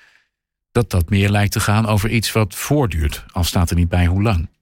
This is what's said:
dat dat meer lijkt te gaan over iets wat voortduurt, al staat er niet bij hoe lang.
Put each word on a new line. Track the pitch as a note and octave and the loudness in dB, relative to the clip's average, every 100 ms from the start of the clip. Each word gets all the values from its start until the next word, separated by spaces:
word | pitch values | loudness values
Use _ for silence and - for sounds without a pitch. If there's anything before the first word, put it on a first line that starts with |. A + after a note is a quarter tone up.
| _ _ _ _ _ _ _ | _ _ _ _ _ _ _
dat | A#2+ - | -2 0
dat | F2+ D#2 | 0 0
meer | G2+ G2+ | 2 2
lijkt | G#2 G2+ | 2 0
te | - | 0
gaan | - G#2 A2 | 0 0 0
over | G#2+ A2 | 0 0
iets | A#2 - | -2 -2
wat | A2 G#2 - | 0 -2 -4
voortduurt, | - D3 A#2 D#2+ D2+ - - | -2 0 0 0 -2 -4 -8
al | F2+ | -4
staat | E2+ F#2+ E2+ | -2 0 0
er | E2+ | 2
niet | E2+ | 0
bij | F2+ F2 | 2 2
hoe | F#2+ | 2
lang. | A2 F2+ - _ | 0 0 -4 _